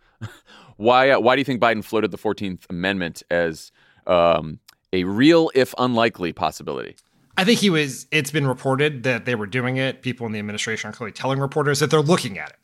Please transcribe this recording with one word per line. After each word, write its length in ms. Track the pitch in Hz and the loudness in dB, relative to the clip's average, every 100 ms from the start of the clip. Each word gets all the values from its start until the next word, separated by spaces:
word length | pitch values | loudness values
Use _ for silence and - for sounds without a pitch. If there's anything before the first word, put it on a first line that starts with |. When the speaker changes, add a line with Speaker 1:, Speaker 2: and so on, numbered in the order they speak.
| _ _ | _ _
Speaker 1:
<laughs> 60 | 107 - _ - - - | -18 -18 _ -20 -20 -2
Why, 360 | 110 127 135 | 4 6 6
uh, 80 | 123 | 4
why 160 | 110 135 | 4 4
do 40 | |
you 60 | 139 | 2
think 160 | 123 | 2
Biden 220 | 117 110 | 2 2
floated 280 | - 110 104 | 0 0 0
the 60 | 92 | -2
fourteenth 480 | 110 101 101 90 - | -4 -4 -6 -8 -10
Amendment 540 | 87 92 98 85 - - | -4 -2 -2 -4 -8 -4
as, 420 | 87 85 78 - _ _ _ - | 0 0 -4 -14 _ _ _ 0
um, 520 | 87 85 80 78 76 _ _ - | 4 4 2 0 -12 _ _ -6
a 120 | 92 90 | -4 -2
real, 460 | 101 143 165 160 131 | 2 6 6 4 2
if 180 | 127 - | 0 0
unlikely, 560 | 127 117 117 - 87 | -2 2 0 0 -8
possibility? 640 | 78 82 - - 67 50 - _ _ _ - | -4 -4 -4 -10 -10 -10 -16 _ _ _ -2
Speaker 2:
I 60 | 185 | 2
think 140 | 240 | 2
he 100 | 202 | 4
was, 360 | 156 147 123 - | 2 0 -6 -4
it's 200 | 156 143 | -2 -2
been 140 | 156 139 | -2 -2
reported 580 | 127 135 131 151 135 | -2 -2 0 0 -2
that 200 | 123 117 123 | -4 -4 -2
they 80 | |
were 140 | 120 101 | -4 -4
doing 300 | 123 123 131 | -4 -2 -2
it. 240 | 131 120 | -4 -4
People 240 | 127 120 117 | -8 -8 -8
in 60 | |
the 60 | 107 | -8
administration 500 | 104 104 - 110 107 | -8 -6 -6 -6 -8
are 40 | |
clearly 200 | 107 110 | -12 -14
telling 260 | - 127 135 | -8 -4 -2
reporters 400 | 139 156 147 139 | -2 -2 0 0
that 100 | 147 | 2
they're 120 | 156 | 2
looking 360 | 147 180 123 92 | 4 2 0 -10
at 120 | 76 | -14
it, 60 | - | -14